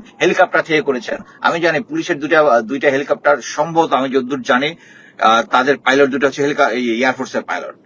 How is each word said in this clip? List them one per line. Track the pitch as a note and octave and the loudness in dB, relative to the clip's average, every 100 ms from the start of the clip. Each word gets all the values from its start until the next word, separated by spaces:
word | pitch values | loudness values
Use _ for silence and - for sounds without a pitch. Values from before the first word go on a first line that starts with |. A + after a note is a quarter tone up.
| - - | -10 -2
হেলিকপ্টার | E3 G3 F3 F#3 | 0 2 2 0
থেকে | F3+ D#3 | 0 0
করেছেন, | D3 B2 A2 - - - | 0 -2 -4 -10 -12 -6
আমি | - E3+ | -2 0
জানি | E3 D3+ | 0 -2
পুলিশের | A#2 D#3 D#3+ E3 | -4 -6 -4 -4
দুইটা, | C#3+ D#3+ D3+ A#2 | 0 2 4 2
দুইটা | A2 C3+ D3+ | 0 -2 0
হেলিকপ্টার | C3+ C#3 C#3+ D3 C#3+ | 0 0 -2 0 0
সম্ভবত, | A2 - D#3 E3 D#3+ | -2 -6 -2 0 2
আমি | C#3 C3+ | 0 0
যতদূর | C3 B2 C#3 | -2 -2 -4
জানি, | A#2+ B2 D3 E3+ - - - - | 0 0 0 -6 -16 -20 -20 -2
আহ, | A2 A2+ | 2 2
তাদের | A2 A#2+ B2+ C#3 | 2 0 0 0
পাইলট | - C3+ C#3+ | 2 4 2
দুটো | C3 C#3 | 2 -2
হচ্ছে | C3+ | -2
হেলিকা-, | C#3+ C#3 C#3 | -2 0 0
এই | A#2+ B2 A2+ | 0 -2 0
এয়ারফোর্সের | C3 - B2+ A#2 | -2 -2 -6 -8
পাইলট, | G2+ F2 B1 - | -6 -8 -10 -14